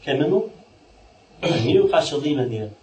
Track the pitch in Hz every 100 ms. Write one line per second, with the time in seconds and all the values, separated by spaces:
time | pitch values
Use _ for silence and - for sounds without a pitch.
0 | - 135 147 202 226 - - _ _ -
1 | - _ _ - - - 117 190 196 165
2 | 156 147 147 143 120 110 107 -